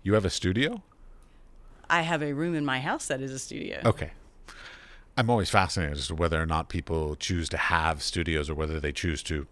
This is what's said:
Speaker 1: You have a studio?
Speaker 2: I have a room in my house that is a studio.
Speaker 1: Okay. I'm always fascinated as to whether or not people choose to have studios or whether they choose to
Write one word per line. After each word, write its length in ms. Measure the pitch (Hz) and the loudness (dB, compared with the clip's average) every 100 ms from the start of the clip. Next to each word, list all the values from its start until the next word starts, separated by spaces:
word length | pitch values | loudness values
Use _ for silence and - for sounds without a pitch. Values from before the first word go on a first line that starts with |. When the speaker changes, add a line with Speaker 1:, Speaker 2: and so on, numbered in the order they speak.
Speaker 1:
You 120 | 95 | 2
have 100 | 107 | 4
a 60 | 95 | 4
studio? 520 | - 90 101 143 233 - - - - - - - - - - - | 0 0 2 2 -2 -12 -20 -20 -20 -20 -20 -20 -20 -20 -12 0
Speaker 2:
I 120 | 170 | 2
have 200 | 165 160 | 2 0
a 100 | 147 | 0
room 220 | 143 170 | 0 0
in 100 | 160 | 0
my 160 | 143 131 | 0 0
house 260 | 151 233 - | -2 -4 -2
that 120 | 131 | -4
is 120 | 135 | -4
a 60 | 131 | -8
studio. 420 | - - - - | -8 -8 -8 0
Speaker 1:
Okay. 280 | 113 - - - - - - - - - - - - - | 2 2 -4 -10 -20 -20 -20 -18 -18 -18 -20 -20 -4 0
I'm 100 | 117 | 4
always 220 | 117 92 | 4 4
fascinated 480 | 104 92 98 76 73 | 4 4 2 -2 -2
as 80 | - | -4
to 60 | |
whether 260 | 82 85 80 | 0 2 2
or 60 | 80 | 2
not 240 | 78 78 | 0 0
people 460 | 85 - 82 76 76 | -4 -2 -2 -2 -4
choose 340 | - 87 80 | -2 0 0
to 80 | 80 | -2
have 440 | - 85 80 76 | 2 2 2 0
studios 460 | - 90 82 78 73 | -2 -2 0 0 -2
or 60 | |
whether 260 | 76 78 78 | -2 -4 -2
they 120 | 76 | -4
choose 300 | 71 90 73 | -2 -2 -2
to 220 | - 76 71 | -2 -4 -4